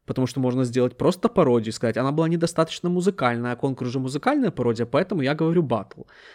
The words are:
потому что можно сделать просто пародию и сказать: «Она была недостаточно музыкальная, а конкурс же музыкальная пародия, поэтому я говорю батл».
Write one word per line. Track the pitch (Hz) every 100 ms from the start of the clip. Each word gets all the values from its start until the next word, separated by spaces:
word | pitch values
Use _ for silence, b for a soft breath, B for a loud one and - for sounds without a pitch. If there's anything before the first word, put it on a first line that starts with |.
| -
потому | 123 127
что | 139
можно | 127 127 123
сделать | 123 123 -
просто | 175 180 220
пародию | 208 143 120 110
и |
сказать: | - 117 110
«Она | 135
была | 151 160
недостаточно | 170 165 - 165 - 175
музыкальная, | 180 180 196 127 117 123
а | 120
конкурс | 143 127 123
же | 131
музыкальная | 131 143 247 294 226
пародия, | - 120 113 117
поэтому | 139 190 190
я | 131 156
говорю | 165 170
батл». | 143 113 95 - - B B